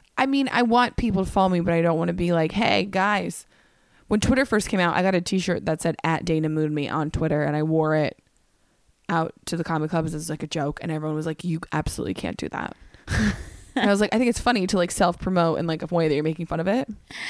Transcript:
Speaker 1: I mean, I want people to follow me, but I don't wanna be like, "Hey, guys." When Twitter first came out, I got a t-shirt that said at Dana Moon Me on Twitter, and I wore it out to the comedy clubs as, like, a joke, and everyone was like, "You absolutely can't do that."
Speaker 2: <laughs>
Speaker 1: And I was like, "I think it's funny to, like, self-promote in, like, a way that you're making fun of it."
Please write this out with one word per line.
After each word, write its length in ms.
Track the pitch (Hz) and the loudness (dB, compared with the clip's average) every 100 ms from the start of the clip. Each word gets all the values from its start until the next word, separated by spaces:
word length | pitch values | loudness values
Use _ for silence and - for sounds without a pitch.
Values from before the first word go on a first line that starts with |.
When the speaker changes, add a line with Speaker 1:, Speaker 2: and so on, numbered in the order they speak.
| _ - | _ -2
Speaker 1:
I 80 | 269 | 2
mean, 220 | 277 269 | 2 2
I 120 | 233 | 2
want 340 | 240 233 247 - | 4 4 2 0
people 280 | 233 185 | 0 0
to 60 | 190 | 0
follow 200 | 202 190 | 2 4
me, 100 | 180 | 2
but 140 | 175 | 2
I 80 | 170 | 2
don't 160 | 170 160 | 2 2
wanna 140 | 175 | 0
be 180 | 175 175 | 0 0
like, 200 | 170 160 | 2 2
"Hey, 320 | 202 233 196 | 2 2 2
guys." 640 | 196 190 202 202 175 - - _ _ _ _ _ - | 0 0 0 0 -2 -8 -14 _ _ _ _ _ -2
When 120 | 208 | 0
Twitter 260 | - 262 277 | 2 2 4
first 220 | 208 - | 0 0
came 100 | 190 | 0
out, 140 | 175 | 2
I 80 | - | 2
got 120 | 185 180 | 2 2
a 40 | |
t-shirt 460 | 175 190 175 165 - | 2 -2 0 -2 -2
that 160 | 156 | -2
said 140 | 165 - | -2 -2
at 200 | 160 160 | -2 -2
Dana 240 | 175 160 156 | 0 0 0
Moon 240 | 156 151 | 0 0
Me 160 | 151 143 | -2 -2
on 220 | 147 151 | -2 -2
Twitter, 320 | - 160 147 | -2 0 0
and 140 | 147 151 | 0 0
I 60 | |
wore 320 | 156 160 156 156 | 0 2 2 2
it 200 | 139 - _ _ _ _ _ _ _ _ - | 0 -4 _ _ _ _ _ _ _ _ -4
out 240 | 170 165 - - | -2 -2 -8 -8
to 100 | 170 | -6
the 80 | |
comedy 240 | 165 160 156 | -2 -2 0
clubs 240 | 170 160 | -2 -2
as, 160 | 151 165 | -4 -6
like, 120 | 151 | -8
a 20 | 156 | -6
joke, 320 | 160 143 147 | -4 -4 -4
and 120 | - | -6
everyone 240 | 156 156 151 | -4 -4 -4
was 100 | 160 | -4
like, 160 | 156 | -6
"You 160 | 175 160 - | -4 -4 -4
absolutely 420 | 156 - - - | -4 -4 -4 -6
can't 220 | - - - | -4 -6 -8
do 120 | - | -8
that." 260 | - - - - - - | -6 -10 -12 -20 -20 -4
Speaker 2:
<laughs> 80 | 196 214 - - - - 208 | 0 0 -2 -10 -16 -8 0
Speaker 1:
And 60 | |
I 80 | 202 | 2
was 80 | 202 | 4
like, 140 | 214 | 2
"I 20 | 220 | 2
think 140 | 247 | 2
it's 100 | - | 2
funny 260 | 247 220 185 | 2 2 2
to, 100 | 185 | 2
like, 120 | 175 | 0
self-promote 680 | - 175 170 185 185 165 - | 2 2 2 0 2 2 2
in, 80 | 170 | -2
like, 160 | 160 | -4
a 120 | 156 | -2
way 140 | 175 160 | 0 2
that 60 | |
you're 100 | 143 | 2
making 220 | 156 160 165 | 0 -4 -4
fun 140 | 156 | -2
of 60 | 180 | 0
it." 220 | 240 - 208 - - | 0 -2 -10 -14 -12